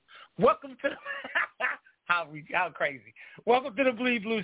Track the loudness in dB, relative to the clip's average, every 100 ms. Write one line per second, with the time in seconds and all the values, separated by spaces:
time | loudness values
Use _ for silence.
0 | _ -20 -14 2 4 4 -2 -6 -6 -6
1 | -12 -12 -4 -4 -4 -4 -6 -6 _ _
2 | -2 -2 -2 -10 -4 -2 -2 -2 -4 -4
3 | -14 -20 -20 -4 2 4 2 0 2 2
4 | 2 0 0 -2